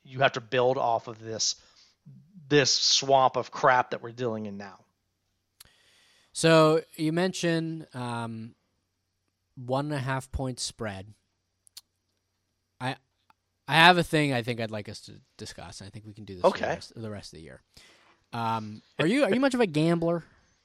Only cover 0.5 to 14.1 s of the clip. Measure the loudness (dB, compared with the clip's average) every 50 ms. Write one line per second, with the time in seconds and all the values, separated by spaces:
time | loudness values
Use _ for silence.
0.5 | -2 0 2 2 2 0 0 0 -2 -2 -4 -8 -14 -14 -12 -10 -6 -4 -4 -4
1.5 | -4 -6 _ _ _ _ -20 _ _ _ _ -20 -20 -20 -20 _ -20 -20 -2 2
2.5 | 4 4 4 4 2 0 2 2 2 2 2 4 6 6 6 4 4 0 -4 -6
3.5 | -4 2 4 4 6 4 2 0 -4 -10 -10 -12 -10 -6 -4 -4 -4 -4 -6 -8
4.5 | -10 -12 -12 -14 -16 -20 _ _ _ _ _ _ _ _ _ _ _ _ _ _
5.5 | _ -20 -20 -20 _ _ _ _ _ _ _ _ _ _ _ _ -6 0 4 6
6.5 | 8 8 8 8 6 4 0 -2 -6 -4 -2 0 0 0 0 0 -2 -2 0 0
7.5 | 0 0 0 -2 -6 -8 -10 -12 -10 -8 -8 -6 -6 -6 -6 -8 -8 -10 -12 -14
8.5 | -16 _ _ _ _ _ _ _ _ _ _ _ _ _ _ _ _ _ _ _
9.5 | _ -14 -6 -4 -2 -2 -2 -2 -4 -4 -4 -4 -4 -6 -6 -8 -6 -6 -6 -6
10.5 | -6 -6 -8 -10 -8 -8 -8 -8 -8 -10 -12 -16 -20 _ _ _ _ _ _ _
11.5 | _ _ _ _ _ -20 -20 _ _ _ _ _ _ _ _ _ _ _ _ _
12.5 | _ _ _ _ _ -8 -6 -6 -6 -8 _ _ _ _ _ _ _ _ _ _
13.5 | _ _ _ 0 6 8 8 8 8 6 4 0